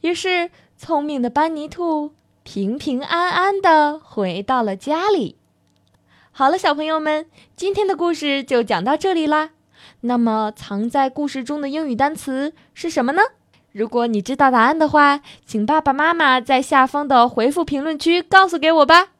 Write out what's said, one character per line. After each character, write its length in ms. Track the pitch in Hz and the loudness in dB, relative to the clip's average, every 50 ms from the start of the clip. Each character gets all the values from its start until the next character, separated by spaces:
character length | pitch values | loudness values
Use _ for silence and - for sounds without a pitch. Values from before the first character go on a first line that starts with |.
于 120 | - 320 349 | -2 -4 -4
是 380 | 339 - 370 370 349 339 349 _ _ _ _ _ | -4 -4 -2 -2 -2 -2 -4 _ _ _ _ _
聪 280 | _ - - 330 285 294 | _ -8 -4 -4 -4 -2
明 180 | 302 294 269 240 | -4 -4 -4 -4
的 80 | 240 | -2
班 240 | 247 285 311 330 320 | 0 0 -2 -2 -2
尼 140 | 302 294 302 | -6 -10 -12
兔 440 | - - 349 339 311 302 294 302 _ _ _ _ _ _ _ | -10 -6 -4 -2 -2 -4 -4 -8 _ _ _ _ _ _ _
平 340 | - - 196 196 190 233 | -12 -8 -6 -4 -4 -4
平 280 | 285 - 302 262 247 277 | -6 -4 -4 -4 -4 -4
安 260 | - - 339 349 359 | -4 -2 -2 0 0
安 320 | - 359 359 392 403 392 392 | 0 0 0 0 0 2 4
地 380 | 370 320 311 302 294 294 311 | 4 6 6 4 2 0 -6
回 420 | _ _ - - 202 185 170 185 202 | _ _ -6 -4 -4 -4 -4 -6 -4
到 220 | - 262 254 233 | -2 -2 -2 0
了 100 | 208 190 | -2 -4
家 360 | 190 - 269 302 320 359 427 | -6 -4 -4 -4 -2 0 0
里。 260 | 415 349 226 165 - _ _ _ _ _ _ _ _ _ _ _ _ _ _ _ _ _ _ _ _ | 0 0 -2 -4 -8 _ _ _ _ _ _ _ _ _ _ _ _ _ _ _ _ _ _ _ _
好 180 | - 269 269 | 0 2 2
了， 80 | 330 370 | 2 2
小 160 | - 349 294 | 0 0 0
朋 120 | 285 311 | 0 -2
友 120 | 311 320 311 | -2 -2 -2
们， 320 | 311 302 302 302 320 320 _ _ _ _ _ | -2 -2 -2 -2 -4 _ _ _ _ _ _
今 180 | - 339 381 392 | -6 -4 -4 -2
天 140 | 403 415 | -2 0
的 80 | 381 381 | -2 -2
故 180 | 294 339 339 339 | -2 -2 -2 -2
事 300 | 302 294 294 277 277 269 | -2 -2 -2 -2 -2 -2
就 220 | - 269 240 233 | -2 -2 -2 0
讲 180 | 196 220 170 175 | 0 -2 -2 0
到 140 | 233 294 | -2 -2
这 180 | 302 - 392 370 | -2 0 -2 -2
里 140 | 330 311 302 | 0 0 0
啦。 220 | 302 302 311 320 _ _ _ _ _ _ - - _ _ | 0 -2 -2 -4 _ _ _ _ _ _ -20 -20 _ _
那 180 | - 233 247 240 | -6 -2 0 0
么 340 | 233 226 220 220 214 214 214 | 0 0 0 -2 -4 -4 -8
藏 360 | - - - 202 202 214 240 | -12 -14 -10 -8 -6 -6 -2
在 180 | - 285 269 269 | 0 0 -2 0
故 200 | 269 - 294 285 | -2 -4 -6 -6
事 160 | - 269 240 | -6 -8 -8
中 160 | 233 294 302 | -8 -8 -8
的 80 | 285 277 | -6 -6
英 200 | 269 311 320 294 | -6 -6 -6 -6
语 60 | 240 | -2
单 200 | 220 269 294 311 | -2 -2 -2 -2
词 380 | 294 - - 262 262 277 302 320 _ _ _ _ | -6 -8 -8 -6 -4 -6 -6 -8 _ _ _ _
是 160 | - - 339 | -10 -10 -4
什 140 | 320 302 247 | -2 -2 -2
么 80 | 247 285 | 0 2
呢？ 100 | 359 427 539 _ _ _ _ _ _ _ _ _ | 2 0 0 _ _ _ _ _ _ _ _ _
如 160 | 208 214 - | -6 -6 -2
果 180 | - 240 233 | -2 -2 -2
你 140 | 240 226 208 | 0 -2 -4
知 140 | 196 - 269 | -4 -4 0
道 160 | 262 285 269 | 2 4 4
答 120 | 254 240 220 | 6 4 4
案 160 | 254 311 330 | 4 2 2
的 100 | 311 294 | 0 2
话， 320 | 269 302 294 285 285 285 _ - - _ _ | 4 4 4 4 2 0 _ -14 -20 _ _
请 180 | _ - 220 208 | _ -4 -4 -2
爸 160 | 220 302 311 | 0 0 0
爸 120 | 311 285 262 | 0 0 0
妈 200 | 277 302 330 339 | 0 0 0 2
妈 280 | 339 320 277 254 254 | 2 2 2 2 0
在 200 | 247 - 269 269 | 0 0 0 0
下 260 | 269 - 302 269 262 | 0 2 2 2 2
方 200 | 262 - 285 294 | 2 0 -4 -2
的 220 | 277 277 247 240 247 | 2 4 4 4 4
回 220 | 240 - 220 254 | 2 0 0 0
复 140 | 294 349 330 | 0 0 -4
评 200 | - 294 269 277 | -2 -4 -4 -4
论 140 | 320 320 294 | -4 -6 -2
区 220 | - 320 339 359 | 0 0 0 0
告 280 | 349 _ - 381 381 370 | 0 _ 6 6 6 6
诉 100 | 330 320 | 2 0
给 140 | 269 311 330 | 0 2 4
我 140 | 330 285 | 4 6
吧。 240 | 269 320 349 370 - _ | 6 6 4 4 2 _